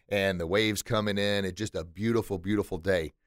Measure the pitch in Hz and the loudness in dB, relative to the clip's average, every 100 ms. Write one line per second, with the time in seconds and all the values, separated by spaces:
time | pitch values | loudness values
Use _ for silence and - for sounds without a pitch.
0 | - 101 98 92 82 101 110 101 - 110 | -2 2 2 0 2 2 2 0 0 0
1 | 104 101 101 101 95 87 107 90 85 82 | 0 0 0 0 -2 -4 -6 -6 -8 -4
2 | 113 113 107 98 95 104 98 90 87 90 | 0 0 0 -4 0 0 0 -2 0 0
3 | 80 - | 0 -8